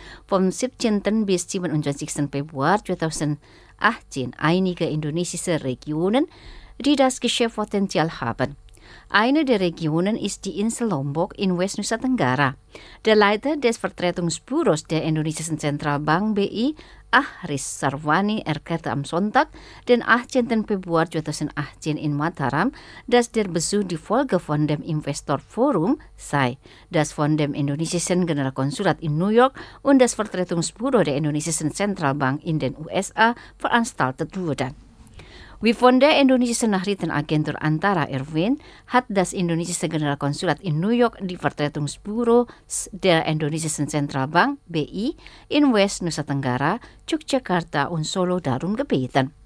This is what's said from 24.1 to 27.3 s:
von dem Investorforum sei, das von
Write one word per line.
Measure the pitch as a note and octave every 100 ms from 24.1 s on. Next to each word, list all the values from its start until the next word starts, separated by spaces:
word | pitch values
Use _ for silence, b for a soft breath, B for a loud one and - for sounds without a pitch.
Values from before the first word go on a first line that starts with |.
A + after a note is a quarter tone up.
| A3+ C#4 F3+
von | - D3+ D3+
dem | D3
Investorforum | - D3+ C#3+ C#3+ - C3+ - - C#4 G#3+ F3 E4+ b -
sei, | - C#3+ B2+ C3 B B B
das | E3 D3
von | - D3